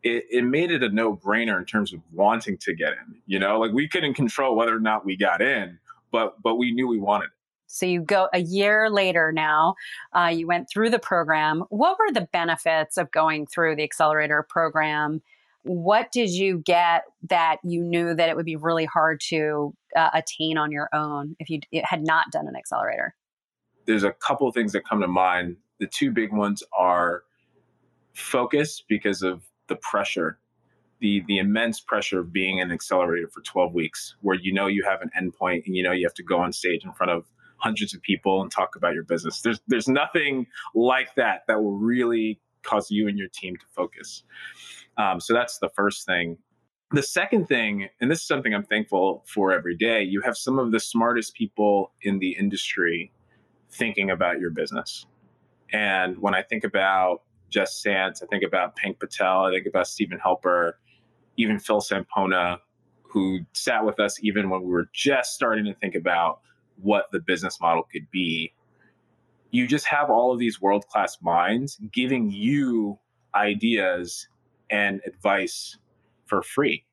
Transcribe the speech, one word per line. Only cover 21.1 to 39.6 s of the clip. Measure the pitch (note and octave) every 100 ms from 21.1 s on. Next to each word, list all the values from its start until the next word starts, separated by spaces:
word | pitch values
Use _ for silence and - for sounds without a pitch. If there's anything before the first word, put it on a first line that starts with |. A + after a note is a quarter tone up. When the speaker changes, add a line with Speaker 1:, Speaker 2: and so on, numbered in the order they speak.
| D3 D3 E3
Speaker 2:
if | D#3+
you | D#3
d-, | - D#3+
had | - E3+ D#3
not | D#3+ -
done | D#3 G#2+
an | C2
accelerator? | - - A2 - - - _ _ _ _ _ _
Speaker 1:
There's | - A2
a | G2+
couple | - - D3 C3+
of |
things | A#2+ G#2+
that | G2 -
come | G#2+
to | F#2
mind. | F#2 F#2 F2+ F2 F2 _ _
The | G2+
two | - C#3
big | A2+ A2
ones | G#2 G2+ G2+ - F2+
are | F2+ F2+ F2 F2 _ _ _ _ _ _ _ _ _
focus | - - C3 B2 D3 D3+ - -
because | G#2 G#2 F#2+
of | F#2 F2+ - _ _
the | F#2
pressure, | - G#2 G2 - E3 - _ _ _ _ _ _
the, | G#2+ G2+ F2+
the | G2
immense | G2 G#2+ A#2 A2
pressure | - A2 G2 F#2+
of | F2
being | F2+ F#2 F#2+
an | F2+
accelerator | E2+ - F#2 F2 E2+ E2
for | -
twelve | - F#2+ F2+
weeks, | E2+ D#2+ - - -
where | G2
you | F#2 F#2
know | G2 G2
you | G2+
have | F#2+ F#2+
an | F2 F2+
endpoint | F#2 - F#2 F2 G2
and | F#2
you |
know | F2+
you | F2+ F2
have |
to | -
go | F2 F2+
on | F2
stage | - F#2 E2+ F#2+
in |
front | - F2+
of | E2+ E2+ _ - _
hundreds | A2+ G#2 G#2
of | F#2+
people | - F#2 G2 F#2+
and | F#2+
talk | - F#2 -
about | F2
your | E2
business. | E2 E2+ E2 -
There's, | A2+ G#2+